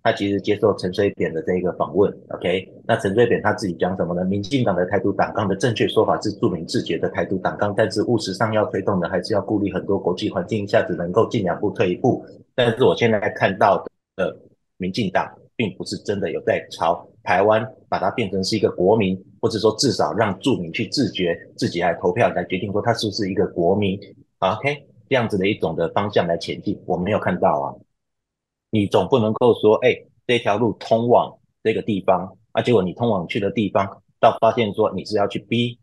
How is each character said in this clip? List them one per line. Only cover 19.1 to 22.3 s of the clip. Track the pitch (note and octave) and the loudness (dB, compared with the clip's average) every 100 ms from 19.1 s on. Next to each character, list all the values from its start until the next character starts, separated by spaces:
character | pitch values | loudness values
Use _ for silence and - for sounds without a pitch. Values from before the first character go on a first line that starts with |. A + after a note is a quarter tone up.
| F#2+ - - | -2 -8 -4
或 | A2+ | -2
者 | G#2 | 2
说 | G#2+ - | 0 2
至 | C3 | 0
少 | F#2+ D2+ | 0 -2
让 | F2 G#2+ F#2 | 0 -2 0
住 | C#3+ F#2+ | 0 -2
民 | E2 | -2
去 | - G#2+ | -6 -4
自 | D3+ G#2 | -2 -2
觉， | F2 F2 E2 - - | 0 -2 -2 -8 -6
自 | A2 | -4
己 | E2+ | 0
来 | F2 | -2
投 | E2+ F2+ | 0 0
票 | A#2 F#2+ | 2 0